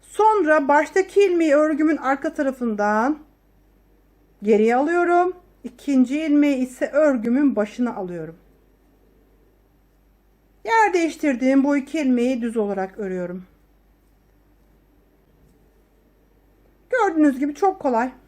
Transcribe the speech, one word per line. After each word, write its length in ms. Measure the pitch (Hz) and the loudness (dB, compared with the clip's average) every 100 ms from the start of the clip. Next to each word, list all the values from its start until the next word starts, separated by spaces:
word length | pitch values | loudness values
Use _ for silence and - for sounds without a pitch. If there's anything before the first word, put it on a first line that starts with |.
| _ | _
Sonra 560 | - 427 427 311 311 285 | 0 2 2 2 2 4
baştaki 520 | 294 294 381 370 392 | 2 2 -2 0 2
ilmeği 300 | 403 349 320 | 2 2 2
örgümün 420 | 285 311 294 311 302 | 2 2 0 0 0
arka 380 | 262 277 320 | -2 -4 -4
tarafından 840 | 311 269 262 240 208 208 214 247 302 - _ _ _ _ _ _ _ _ _ _ _ | -4 -4 -4 -6 -2 0 0 0 -4 -10 _ _ _ _ _ _ _ _ _ _ _
geriye 340 | 202 214 220 247 | 0 2 4 2
alıyorum. 600 | 294 349 349 349 359 370 _ _ | 0 0 2 2 0 -4 _ _
İkinci 560 | - - - 269 247 294 | -20 -12 -2 2 2 0
ilmeği 360 | 320 294 294 269 | 0 2 2 0
ise 340 | 254 - 247 | -4 -6 -2
örgümün 680 | 277 311 262 233 247 294 208 | 2 2 0 -2 0 0 0
başına 380 | 208 - 240 | -4 -4 -6
alıyorum. 420 | 185 185 175 160 165 _ _ _ _ _ _ _ _ _ _ _ _ _ _ _ _ _ _ _ _ _ _ | -6 -10 -10 -14 -18 _ _ _ _ _ _ _ _ _ _ _ _ _ _ _ _ _ _ _ _ _ _
Yer 280 | - 453 415 | -2 0 2
değiştirdiğim 720 | 349 330 - 302 240 262 269 | 2 -2 -2 -2 0 2 2
bu 120 | 277 285 | 2 0
iki 240 | 269 320 | -2 -4
ilmeği 420 | 269 247 240 262 | 0 0 0 -2
düz 140 | 233 226 | -4 -4
olarak 420 | 202 196 190 190 | -4 -4 -8 -8
örüyorum. 460 | 196 185 175 185 180 _ _ _ _ _ _ _ _ _ _ _ _ _ _ _ _ _ _ _ _ _ _ _ _ _ _ _ _ _ _ _ _ _ _ | -8 -6 -8 -10 -16 _ _ _ _ _ _ _ _ _ _ _ _ _ _ _ _ _ _ _ _ _ _ _ _ _ _ _ _ _ _ _ _ _ _
Gördüğünüz 480 | 508 403 330 302 262 | -2 0 2 2 2
gibi 160 | 294 | -6
çok 260 | 294 392 381 | 0 -2 0
kolay. 320 | 285 226 254 - | -2 -2 -4 -8